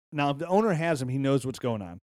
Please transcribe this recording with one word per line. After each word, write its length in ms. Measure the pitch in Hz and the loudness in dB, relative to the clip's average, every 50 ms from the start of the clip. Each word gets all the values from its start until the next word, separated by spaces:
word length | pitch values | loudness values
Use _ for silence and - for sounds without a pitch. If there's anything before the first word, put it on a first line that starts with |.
| _ _ | _ _
now, 180 | - 147 143 143 | -4 -2 0 0
if 60 | 139 139 | 0 -2
the 100 | 165 170 | -2 0
owner 260 | 185 202 220 226 180 | 2 2 4 4 2
has 280 | 151 165 170 165 127 | 2 2 0 0 0
him, 60 | 131 127 | -2 -2
he 100 | 127 139 | -2 0
knows 260 | 135 135 139 135 - | 2 2 2 2 2
what's 120 | 120 - - | -2 -6 -4
going 240 | - 123 113 107 | -4 -4 -4 -4
on. 160 | 95 87 85 95 _ _ _ | -6 -10 -12 -16 _ _ _